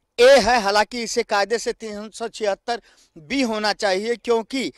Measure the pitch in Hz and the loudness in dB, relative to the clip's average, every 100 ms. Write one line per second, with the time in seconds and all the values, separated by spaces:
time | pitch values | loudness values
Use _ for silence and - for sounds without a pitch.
0 | _ - 247 277 202 247 196 208 214 247 | _ 4 8 8 6 2 2 0 0 -4
1 | 220 240 220 208 196 226 240 - 220 208 | -6 -4 -2 0 0 -2 -4 -8 -10 -12
2 | 214 - 226 - 214 196 - 233 _ _ | -14 -12 -12 -6 -4 -4 -6 -8 _ _
3 | _ - 147 269 247 214 214 196 208 185 | _ -20 -6 -2 -2 -2 -4 -2 -2 -2
4 | 220 240 - 233 208 269 180 | -2 -6 -2 -2 -2 -6 -6